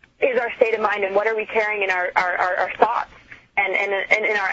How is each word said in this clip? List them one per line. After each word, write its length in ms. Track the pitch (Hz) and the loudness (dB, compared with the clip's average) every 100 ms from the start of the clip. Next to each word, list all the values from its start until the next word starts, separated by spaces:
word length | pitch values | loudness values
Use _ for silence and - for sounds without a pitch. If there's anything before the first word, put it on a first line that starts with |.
| _ _ | _ _
is 180 | 269 240 | 0 2
our 120 | 233 - | -2 0
state 180 | 226 | 2
of 60 | 220 | 2
mind 240 | 214 208 | 0 0
and 100 | 196 | 0
what 140 | 196 208 | 0 0
are 80 | 220 | 0
we 100 | 214 | -2
carrying 380 | 220 214 214 | -2 0 0
in 60 | 190 | 0
our, 200 | 185 180 - | 0 0 0
our, 200 | 185 175 | 0 0
our, 200 | 180 180 | 0 0
our 160 | 185 - | -2 2
thoughts 360 | 220 240 - - - - _ - | 2 2 -6 -12 -20 -20 _ -4
and, 160 | 190 | -2
and, 200 | 185 202 | -2 -2
and 340 | 196 - 214 214 | -2 0 0 0
in 100 | 208 | 0
our 140 | 190 | 0